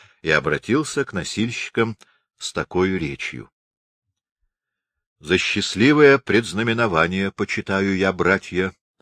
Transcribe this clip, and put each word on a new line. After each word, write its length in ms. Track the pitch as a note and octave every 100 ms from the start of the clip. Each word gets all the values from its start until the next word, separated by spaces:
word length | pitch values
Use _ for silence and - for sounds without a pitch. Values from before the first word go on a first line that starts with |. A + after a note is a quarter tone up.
| - _
и 80 | D#2+
обратился 760 | D2+ D2 C#2+ - C#3 D3 D3
к 80 | C3+
носильщикам 880 | F#2 D#2+ - A#2 A#2 - - A2+ A2 _ _ _ _
с 140 | -
такой 440 | F2 - F2+ F#2 F#2+
речью: 520 | D2+ C2+ - B1 - _ _ _ _ _ _ _ _ _ _ _ _ _ _ _ _ _
За 180 | D2+ F#2
счастливое 800 | - G#2 - F#2+ B2+ D3+ C#3+ C#3
предзнаменование 1120 | - G#2 A#2 F#2+ A#2 A2+ A2+ E2 E2+ F#2+ G2
почитаю 680 | - G2+ - - G2 G2 F#2+
я, 140 | F#2+
братья, 600 | F#2 F2 F#2+ - F2+ F#2+ - _ _